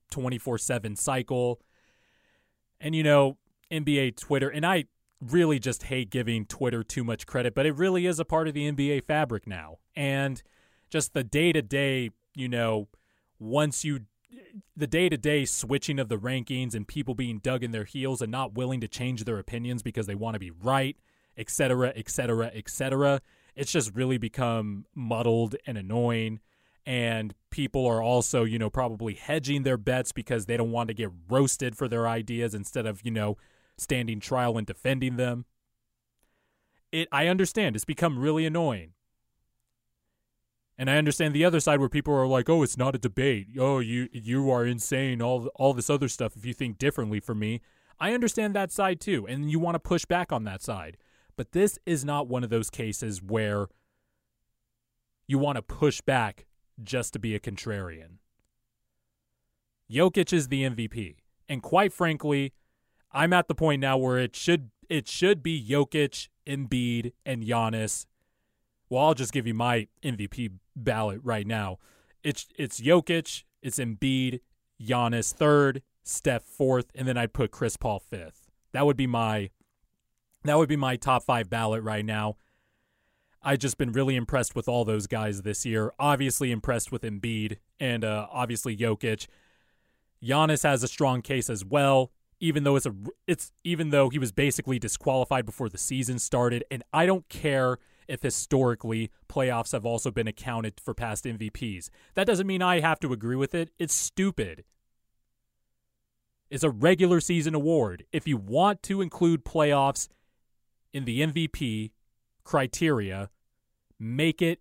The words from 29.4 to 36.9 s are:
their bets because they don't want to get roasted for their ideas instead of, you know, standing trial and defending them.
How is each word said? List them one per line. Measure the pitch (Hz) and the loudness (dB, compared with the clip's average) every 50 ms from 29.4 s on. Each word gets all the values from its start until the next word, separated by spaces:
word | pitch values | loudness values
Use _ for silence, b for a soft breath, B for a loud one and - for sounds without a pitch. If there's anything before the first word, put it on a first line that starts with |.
| 131 135 143 143 | 0 0 -2 0
their | 131 135 127 | 2 0 0
bets | 110 101 131 123 127 123 - | 0 0 0 0 0 -2 -4
because | - - 113 - 123 113 92 | -6 -8 -4 -2 -2 -2 -2
they | 98 117 | -2 -2
don't | 117 113 117 | 0 0 0
want | 113 117 117 | 0 -2 -2
to | 113 110 | -4 -4
get | 107 113 98 87 87 82 87 | -6 -6 -8 -8 -10 -4 0
roasted | 123 135 139 135 - - 135 123 107 | 4 4 4 4 2 -2 -2 -4 -4
for | - 139 | -4 -4
their | 120 117 117 113 | -2 0 0 0
ideas | 117 117 113 110 110 117 117 120 113 110 | 0 0 -2 -4 -4 -4 -2 -2 -2 -2
instead | 104 95 - - 127 107 | -6 -8 -6 -4 -4 -4
of, | 110 104 92 110 | -4 -4 -6 -6
you | 120 | -4
know, | 110 110 104 104 104 b b b b b b b b | -2 0 0 0 -2 b b b b b b b b
standing | b - - 139 123 120 113 110 104 | b -4 -2 -2 -2 -2 -2 -4 -6
trial | - - 135 127 123 120 110 | -4 -2 0 0 2 2 0
and | 113 107 | -2 -4
defending | - - - - 127 135 131 131 127 123 | -6 -8 -4 -2 -2 0 0 0 -2 0
them. | 120 127 123 120 123 123 _ _ _ _ _ _ _ _ _ _ _ _ _ _ _ _ _ _ _ _ _ _ _ _ _ _ _ _ - | 0 -2 -2 -2 -6 -8 _ _ _ _ _ _ _ _ _ _ _ _ _ _ _ _ _ _ _ _ _ _ _ _ _ _ _ _ -6